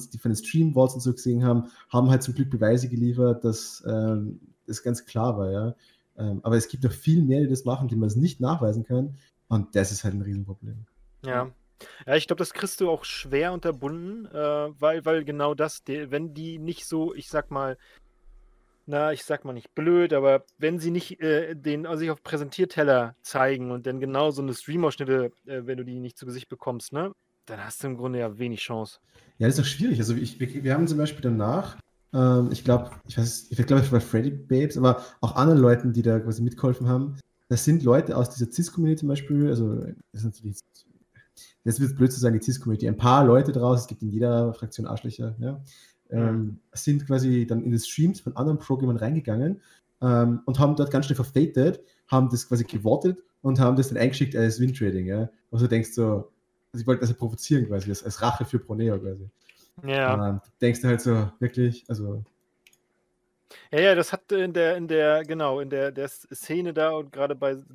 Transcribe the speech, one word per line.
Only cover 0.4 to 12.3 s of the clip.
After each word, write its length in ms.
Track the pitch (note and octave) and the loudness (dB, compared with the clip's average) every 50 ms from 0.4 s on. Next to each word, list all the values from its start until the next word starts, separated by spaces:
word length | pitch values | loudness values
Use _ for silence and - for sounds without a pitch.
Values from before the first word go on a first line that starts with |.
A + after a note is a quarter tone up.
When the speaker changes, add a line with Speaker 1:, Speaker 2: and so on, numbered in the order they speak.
| - - - D#3+ E3 D#3+ C#3 C3 C3 C3 C3+ | -4 -2 2 2 2 4 4 4 4 4 2
Speaker 1:
und 80 | C3 | -2
so 100 | A#2+ C3 | -2 -4
gesehen 320 | B2 - - B2+ A#2+ A#2+ B2 | -4 -2 -2 -2 0 2 2
haben, 260 | B2 A#2+ A#2+ A#2 - - - - _ | 4 2 2 0 -4 -12 -20 -12 _
haben 200 | - B2 B2+ C3 | 2 4 6 6
halt 100 | C3 B2+ | 4 4
zum 140 | C3 C3 B2 | 2 -2 -2
Glück 160 | C#3+ C3+ C3+ | -2 -2 -2
Beweise 380 | B2+ A2+ A2+ G#2+ A#2+ B2 C3 A#2+ | 0 0 2 2 2 2 0 -2
geliefert, 540 | A#2+ A#2 A#2+ B2 A#2+ B2 B2 A#2+ A#2 A#2+ - | -2 0 0 0 2 2 2 2 2 2 0
dass, 400 | A#2 G#2+ - - - - - - | -2 -2 -2 -8 -14 -16 -12 -8
ähm, 520 | - A2 A2 A2 A2 A2 G#2+ G#2 G#2+ - - - - _ _ _ | -4 -2 -2 0 0 -2 -2 -4 -6 -10 -14 -20 -20 _ _ _
das 160 | - A2+ - - | -12 -12 -6 -4
ganz 220 | B2 A#2+ - - | -6 -6 -6 -8
klar 300 | - - A2+ A#2 B2 A2+ | -6 -4 -2 -2 -2 -2
war, 140 | G#2 G2 F#2+ | -2 -2 -2
ja. 240 | F#2+ G2+ A2 A#2+ A#2 - _ _ _ _ _ _ _ | -2 -2 -4 -6 -8 -10 _ _ _ _ _ _ _
Ähm, 220 | - G#2+ G#2+ G2+ F#2+ - | -8 -6 -6 -6 -4 -2
aber 140 | A2+ A2+ | 0 0
es 100 | A#2 A2+ | 0 0
gibt 160 | - - B2+ C3+ | -2 -6 -2 -2
noch 80 | A#2+ | -2
viel 320 | - - - D#3 D#3+ F3 D#3 | -2 0 0 2 4 4 4
mehr, 180 | C3 C3 C#3+ | 4 2 2
die 80 | D3 C3 | 2 0
das 160 | C3 C3 - | 0 -2 -2
machen, 220 | C3 B2+ B2+ C3+ | -4 -4 -2 -4
die 80 | A#2+ A#2 | -2 -2
man 120 | A2+ A2 | 0 0
es 80 | G#2 G#2+ | 0 2
nicht 240 | A#2+ D3+ F3 - - | 2 0 0 0 -2
nachweisen 440 | B2+ C3 E3 D#3+ B2 G#2+ G#2+ A2+ A2 | -2 -2 0 0 0 -2 -2 -2 -4
kann. 340 | - B2 B2+ C#3 D3 C#3 - _ _ _ _ _ | -2 -2 -2 -2 -4 -8 -14 _ _ _ _ _
Und 280 | _ A#2 G#2+ G2+ - - | _ 0 0 0 0 0
das 160 | G2+ F#2+ F#2+ | 0 0 0
ist 120 | G2+ F#2+ - | -4 -6 -4
halt 100 | G#2 F#2+ | -4 -4
ein 80 | G2+ | -4
Riesenproblem. 640 | G2 G2+ G2 G2 G2 G2 F#2+ - G#2+ A2 A2 A2 A2 _ _ _ _ _ _ _ - | -6 -6 -6 -6 -6 -8 -12 -14 -14 -14 -14 -14 -16 _ _ _ _ _ _ _ -8
Speaker 2:
Ja. 240 | C3+ B2+ B2 B2+ C3 - _ _ _ _ _ - - - - - | -4 -4 -4 -4 -4 -10 _ _ _ _ _ -20 -20 -20 -16 -2
Ja, 100 | C3 C#3+ | 2 2
ich 120 | D#3+ - | 2 2
glaub, 100 | - | 0